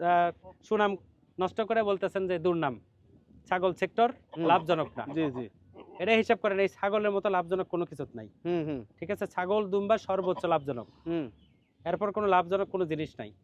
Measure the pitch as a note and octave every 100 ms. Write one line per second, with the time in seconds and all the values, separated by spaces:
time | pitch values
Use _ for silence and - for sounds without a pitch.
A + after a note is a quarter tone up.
0 | E3+ F3 F3 - F#3 - - G#3+ G3+ G3
1 | - _ _ - F#3 - G#3+ A3+ G#3 G3
2 | F#3+ G3 F#3+ F3 F3 E3+ D3 A2 - _
3 | _ - _ - - F#3 F#3 F3 F#3 -
4 | A#3+ - _ D#3+ E3 F3+ E3 E3 B2 C3
5 | A#2+ D3+ D3+ B2+ A2+ - - - - -
6 | F#3 A3+ A3 A3+ G#3+ G3 G3 - G3+ G#3
7 | G#3 G3 G#3 F#3 E3+ F#3 E3 F3 E3+ D3
8 | C3+ A#2 G#2+ - E3+ F3 D3+ C3+ G#2+ -
9 | E3 G3+ G3 - F3+ G#3+ G3+ G3+ G3+ A3
10 | - F#3+ F#3 F3 F3 D#3+ C#3 A#2+ A2 -
11 | E3 E3 B2+ - _ _ _ _ E3 F3+
12 | G#3 A3 G#3 F#3 E3+ G3 G3 F#3+ E3+ D#3
13 | D#3 - G#2+ -